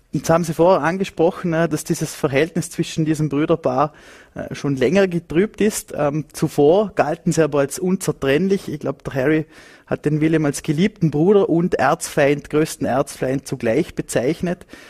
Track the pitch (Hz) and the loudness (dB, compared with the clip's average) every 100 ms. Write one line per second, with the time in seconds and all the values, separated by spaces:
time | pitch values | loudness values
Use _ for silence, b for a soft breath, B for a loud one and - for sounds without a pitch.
0 | _ 151 - 165 165 160 170 180 151 190 | _ -4 0 0 0 2 4 4 2 -2
1 | 196 - 165 - 175 160 165 156 - 170 | -4 0 0 0 -2 0 0 -2 -4 -4
2 | 151 - 147 135 165 - - - 165 - | -6 -4 -2 0 0 -2 -4 -6 -4 -2
3 | 156 151 156 143 160 165 135 127 151 - | -2 0 -2 0 0 0 0 0 0 -2
4 | B B B - - - 143 135 123 190 | B B B -14 -12 -6 -4 0 2 2
5 | 190 175 - 151 214 - 208 - - - | 2 -2 -2 0 0 0 -2 -2 -6 -4
6 | 147 151 - - 156 - 147 185 208 - | -2 -4 -8 -4 -2 4 4 4 2 0
7 | 139 165 - 160 151 143 139 - 185 190 | -2 -2 -2 2 2 2 -2 -2 -2 -2
8 | - - 135 147 190 196 - 165 135 135 | -2 -2 0 2 2 -2 -4 -8 -6 -8
9 | - 131 131 160 151 B B B B 135 | -6 -2 2 0 -2 B B B B -4
10 | 151 151 156 160 147 143 - 151 208 - | -2 0 2 2 0 -2 -2 0 0 0
11 | 160 147 175 202 185 165 175 - 131 160 | 0 2 4 4 4 2 0 0 0 0
12 | - - 139 147 - 151 160 - - 123 | -2 0 2 2 -2 -2 -2 -2 -2 -2
13 | 143 - 135 135 - 135 117 123 - - | -2 -4 -4 -4 -6 -6 -2 -2 -2 -6
14 | - - 123 165 175 180 - B B | -6 -2 -2 -2 -4 -8 -12 B B